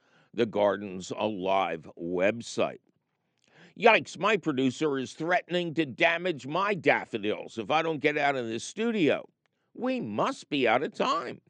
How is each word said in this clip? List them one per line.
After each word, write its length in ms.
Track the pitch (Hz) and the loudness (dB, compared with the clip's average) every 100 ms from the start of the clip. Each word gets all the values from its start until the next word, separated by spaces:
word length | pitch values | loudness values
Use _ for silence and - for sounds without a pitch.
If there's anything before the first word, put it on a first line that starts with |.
| _ _ _ 101 | _ _ _ -2
the 100 | 117 | 0
Gardens 640 | 101 104 98 104 92 87 - | 4 4 2 -4 -10 -10 -2
Alive 720 | 107 101 92 95 87 82 92 - | -2 0 0 2 2 -2 -10 -10
website. 760 | 85 90 98 117 - - 80 - _ _ _ _ _ _ _ _ - - | -4 2 2 0 -6 -2 -2 -2 _ _ _ _ _ _ _ _ -20 4
Yikes, 440 | 220 208 131 - | 6 6 0 -2
my 180 | 196 214 | 0 0
producer 640 | 160 135 135 117 151 135 | 0 2 0 2 -2 -2
is 140 | 123 | -6
threatening 600 | - 160 180 - 175 170 | -6 -2 -2 0 -4 -2
to 140 | 151 147 | -2 -4
damage 580 | 110 170 170 180 147 127 | 2 2 2 -2 -4 -4
my 300 | 165 202 190 | -2 -2 0
daffodils 840 | 139 117 87 113 104 87 80 113 | 2 2 0 -4 -2 -4 -6 -10
if 140 | 101 | -2
I 100 | 156 | 0
don't 180 | 160 151 | 0 0
get 200 | 143 151 | 0 2
out 160 | 143 131 | 0 0
of 120 | 113 | -2
this 160 | 113 | -6
studio. 640 | - 202 233 214 143 90 - _ _ _ _ | -8 -4 -2 2 2 2 -2 _ _ _ _
We 260 | - 247 254 | -6 -4 -2
must 480 | 127 107 214 277 - | -4 -2 -2 -2 -6
be 160 | 147 113 | 0 4
out 160 | 123 | 4
of 100 | 151 | 0
time. 480 | - 262 165 117 - _ | -2 -2 -2 -6 -12 _